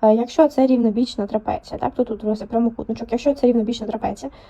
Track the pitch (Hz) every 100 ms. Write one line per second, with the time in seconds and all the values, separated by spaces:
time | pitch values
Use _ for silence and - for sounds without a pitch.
0 | 220 220 247 - 302 285 262 254 226 214
1 | 247 - 202 214 220 - - - - -
2 | 247 208 214 214 208 233 233 233 - 226
3 | 233 247 285 285 247 240 220 233 220 220
4 | - 202 269 -